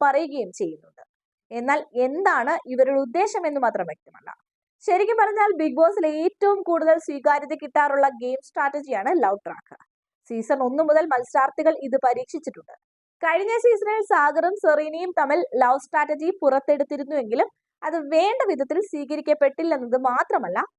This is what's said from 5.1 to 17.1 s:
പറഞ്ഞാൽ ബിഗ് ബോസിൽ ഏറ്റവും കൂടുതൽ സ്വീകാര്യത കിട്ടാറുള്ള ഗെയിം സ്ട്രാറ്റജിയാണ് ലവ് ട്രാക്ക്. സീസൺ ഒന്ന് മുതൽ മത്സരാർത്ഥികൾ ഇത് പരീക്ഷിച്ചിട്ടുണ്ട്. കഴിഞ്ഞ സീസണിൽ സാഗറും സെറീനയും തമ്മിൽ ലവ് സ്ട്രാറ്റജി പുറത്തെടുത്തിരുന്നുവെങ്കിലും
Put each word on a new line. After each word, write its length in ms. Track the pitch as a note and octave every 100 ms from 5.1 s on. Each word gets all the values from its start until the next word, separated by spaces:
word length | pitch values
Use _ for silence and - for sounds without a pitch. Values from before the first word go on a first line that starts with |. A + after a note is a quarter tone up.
| A4+
പറഞ്ഞാൽ 340 | G#4 G#4 G#4
ബിഗ് 240 | E4 D#4 B3+
ബോസിൽ 300 | E4 G4+ D#4
ഏറ്റവും 560 | D4+ F4 - G4+ G4
കൂടുതൽ 360 | E4+ E4 D#4+ D#4+
സ്വീകാര്യത 560 | D#4+ C#4+ D4 C#4+ C#4+
കിട്ടാറുള്ള 540 | D4+ D4 D4+ D4 C#4 C#4
ഗെയിം 300 | A#3 B3 C4
സ്ട്രാറ്റജിയാണ് 680 | - E4 C#4 C#4+ C#4+ G#3+ A3+ F4
ലവ് 160 | G3+ G3+
ട്രാക്ക്. 320 | - - - - _ _ _ _ -
സീസൺ 320 | A#3 A3+ C#4
ഒന്ന് 200 | B3 C#4
മുതൽ 240 | D#4 D4+ E4
മത്സരാർത്ഥികൾ 680 | B3+ - - C4+ - D4 C#4
ഇത് 140 | C4+ C4+
പരീക്ഷിച്ചിട്ടുണ്ട്. 800 | B3+ - B3+ D4+ C4+ E3+ - - _ _ _ _
കഴിഞ്ഞ 300 | E4 E4 G4+ A#4
സീസണിൽ 440 | A#4+ G#4+ G#4 A4
സാഗറും 520 | G4+ E4 D4 D4 E4+ G4+
സെറീനയും 560 | E4+ D4+ D#4 D#4+ F4+ F4
തമ്മിൽ 260 | C#4 D#4+ - B3
ലവ് 220 | B3 C4+
സ്ട്രാറ്റജി 520 | - D#4 D4 D4 D#4+ G4
പുറത്തെടുത്തിരുന്നുവെങ്കിലും 1080 | C#4+ C4+ C4+ C#4+ C#4+ D4 C#4